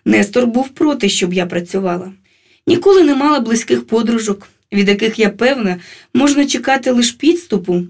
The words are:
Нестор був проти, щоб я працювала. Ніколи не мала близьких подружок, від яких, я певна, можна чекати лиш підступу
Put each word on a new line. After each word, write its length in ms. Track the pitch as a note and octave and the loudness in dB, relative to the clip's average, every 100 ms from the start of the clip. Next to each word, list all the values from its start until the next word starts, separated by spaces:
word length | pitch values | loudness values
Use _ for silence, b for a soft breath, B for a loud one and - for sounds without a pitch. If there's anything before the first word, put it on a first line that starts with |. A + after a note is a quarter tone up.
| - | 0
Нестор 420 | G#3+ G3+ B3 A#3+ | 2 2 0 0
був 220 | A#3+ C4 | 0 -4
проти, 400 | - D4+ C#4+ G3+ | -2 -2 0 -2
щоб 240 | - F3+ | -2 -2
я 120 | F3+ F3 | -2 -2
працювала. 680 | F3 F3 G3 F#3 F3 F#3 - _ _ _ _ - | -4 -4 -4 -4 -6 -10 -18 _ _ _ _ -2
Ніколи 360 | E4+ G4 G4 | 2 4 6
не 120 | D4 C4+ | 4 2
мала 240 | C#4+ C#4+ | 2 0
близьких 480 | A3+ A3+ - - - | 0 -2 0 -4 -2
подружок, 600 | A3+ A3+ A#3 G#3+ G3+ - _ _ | -2 0 -2 -2 -6 -10 _ _
від 160 | G3+ G3+ | -2 0
яких, 300 | G3+ A3+ A3 | 0 -2 0
я 100 | G3+ | -2
певна, 480 | G3+ B3 C4+ G3 F3+ B B B | 0 0 0 -2 -4 B B B
можна 320 | B3 C#4+ C#4 C#4 | 0 2 2 0
чекати 460 | B3 C4 C4 C4 | -2 -2 -2 0
лиш 200 | A#3+ A#3 | 0 0
підступу 720 | - C#4+ E4+ - G3+ F3+ F3+ | 0 0 0 0 -4 -2 -4